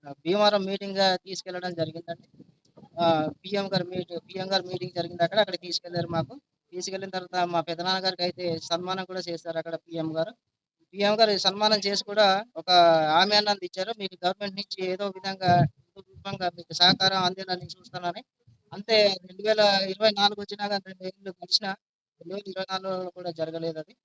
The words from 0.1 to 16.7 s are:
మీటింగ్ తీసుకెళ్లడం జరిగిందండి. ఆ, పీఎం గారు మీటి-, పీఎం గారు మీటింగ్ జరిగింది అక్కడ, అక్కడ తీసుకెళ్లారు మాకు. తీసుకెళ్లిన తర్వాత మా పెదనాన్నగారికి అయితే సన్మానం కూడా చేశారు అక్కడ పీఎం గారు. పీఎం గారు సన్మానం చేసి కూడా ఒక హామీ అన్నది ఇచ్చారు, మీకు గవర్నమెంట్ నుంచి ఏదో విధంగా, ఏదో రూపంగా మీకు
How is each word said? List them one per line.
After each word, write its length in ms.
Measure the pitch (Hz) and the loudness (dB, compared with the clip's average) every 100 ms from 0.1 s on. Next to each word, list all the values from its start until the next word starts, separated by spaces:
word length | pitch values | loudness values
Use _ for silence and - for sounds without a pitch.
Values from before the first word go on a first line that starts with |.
| 139 165 202 208 208 190 | -8 0 4 4 4 0
మీటింగ్ 520 | 196 202 190 190 180 - | -6 -6 2 2 2 -4
తీసుకెళ్లడం 480 | 180 190 180 180 | -12 -10 -8 -8
జరిగిందండి. 540 | 170 160 160 170 170 _ _ - _ _ - - - | -4 -6 -6 -12 -14 _ _ -20 _ _ -20 -16 0
ఆ, 280 | 170 160 156 | 4 4 2
పీఎం 460 | - 190 202 196 | -4 -4 -2 0
గారు 100 | 190 | -2
మీటి-, 360 | 175 180 175 170 | -2 -6 -8 -10
పీఎం 320 | _ 185 190 | _ -10 -2
గారు 120 | 190 | -2
మీటింగ్ 280 | 180 185 180 | -2 -8 -6
జరిగింది 320 | 175 170 175 | -6 -6 -2
అక్కడ, 160 | 170 202 | 0 2
అక్కడ 160 | 202 180 | 0 -2
తీసుకెళ్లారు 520 | 175 180 175 175 170 | -6 -8 -4 -4 -2
మాకు. 320 | 165 143 285 _ _ _ | -2 -4 -10 _ _ _
తీసుకెళ్లిన 380 | 180 185 190 190 | -10 -8 -8 -6
తర్వాత 380 | 185 180 180 175 | -8 -4 -2 0
మా 140 | 170 | 0
పెదనాన్నగారికి 640 | 165 165 175 190 190 180 | -2 -4 -2 -2 -2 -2
అయితే 360 | 175 175 180 165 | -4 -4 -4 -4
సన్మానం 460 | - 170 180 190 185 | -4 -4 -2 -6 -6
కూడా 140 | 185 | -8
చేశారు 380 | 175 170 170 165 | -6 -8 -6 -6
అక్కడ 180 | 165 165 | -6 -10
పీఎం 420 | _ 165 160 156 | _ -6 -4 -2
గారు. 180 | 170 240 _ _ _ _ _ | -4 -6 _ _ _ _ _
పీఎం 260 | 185 202 214 | -2 0 4
గారు 180 | 220 196 | 4 4
సన్మానం 420 | 196 196 214 214 | 0 2 2 2
చేసి 240 | 190 202 | 0 -4
కూడా 420 | 202 208 202 190 226 160 | -2 4 6 4 -2 -10
ఒక 140 | 165 180 170 165 156 | 4 8 8 8 6
హామీ 240 | 160 196 208 | 4 6 4
అన్నది 300 | 208 202 180 | 2 -2 -4
ఇచ్చారు, 280 | 185 190 226 | -6 -6 -6
మీకు 280 | 190 180 180 | -8 -2 -2
గవర్నమెంట్ 300 | 190 202 190 | -2 -6 -8
నుంచి 340 | - 202 185 | -12 -6 -4
ఏదో 160 | 185 202 | -2 -4
విధంగా, 480 | 190 190 190 185 175 | -4 -8 0 4 6
ఏదో 440 | 160 _ _ - - | 6 _ _ -20 -20
రూపంగా 400 | - 196 196 180 | -14 -10 -4 -4
మీకు 240 | 175 170 | -6 -12